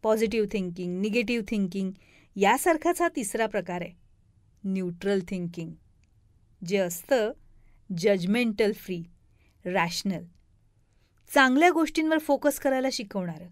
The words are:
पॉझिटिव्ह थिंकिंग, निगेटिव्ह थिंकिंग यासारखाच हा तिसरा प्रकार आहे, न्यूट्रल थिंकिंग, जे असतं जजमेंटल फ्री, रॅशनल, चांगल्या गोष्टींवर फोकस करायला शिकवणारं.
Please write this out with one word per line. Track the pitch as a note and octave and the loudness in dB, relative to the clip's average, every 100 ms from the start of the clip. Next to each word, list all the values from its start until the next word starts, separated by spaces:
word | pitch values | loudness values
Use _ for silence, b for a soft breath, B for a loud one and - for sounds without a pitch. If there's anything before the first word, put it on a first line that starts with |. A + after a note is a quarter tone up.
पॉझिटिव्ह | A3 A3 A3 A3 G#3 | 2 2 2 0 -2
थिंकिंग, | G#3 F3+ F3 F3+ F3+ | -2 -4 -6 -6 -4
निगेटिव्ह | G#3 A3 A#3 A#3+ G#3 | 0 0 0 -2 -2
थिंकिंग | G#3+ F#3+ F#3+ F#3+ F#3 b b b - | -2 -2 -2 -6 -8 b b b 0
यासारखाच | G3 B3 F#4 D#4+ E4+ F4 | 2 4 2 2 2 0
हा | F4 D4 | 0 -2
तिसरा | G#3+ A#3 A3 | -6 -2 -2
प्रकार | G#3+ F3 F3+ | -2 -4 -8
आहे, | E3+ - _ _ _ _ _ _ | -8 -14 _ _ _ _ _ _
न्यूट्रल | G3 F#3+ F3+ F3 G3 G3+ F3+ | -4 -4 -4 -4 -2 -2 -2
थिंकिंग, | F#3+ F3 E3+ E3 D#3+ _ _ _ _ _ _ _ _ E3+ | -6 -6 -8 -12 -12 _ _ _ _ _ _ _ _ -4
जे | G3 | 0
असतं | F3+ F3 - C4 G#3+ C#4 - - _ _ _ F3+ | 0 -4 0 0 0 -4 -18 -20 _ _ _ 0
जजमेंटल | F3+ G3 F3+ A3+ A#3+ G3+ G#3+ | 2 2 2 2 2 2 0
फ्री, | G#3 - F3+ E3 - _ _ _ _ | 0 -8 -10 -10 -20 _ _ _ _
रॅशनल, | F3+ F#3 E3+ E3+ G3 E3+ F3 _ _ _ _ _ _ _ _ _ _ | -4 0 0 -2 -4 -6 -8 _ _ _ _ _ _ _ _ _ _
चांगल्या | D4 C4 B3+ F4 | 4 6 6 6
गोष्टींवर | E4 D#4 - D#4 D#4+ | 4 0 0 2 0
फोकस | D#4 C#4 D4 C#4 | 2 2 2 0
करायला | C#4 C4 C4 | 0 0 0
शिकवणारं. | C4 G3+ G3+ F3+ D#3 F3 | -4 -6 -6 -6 -8 -14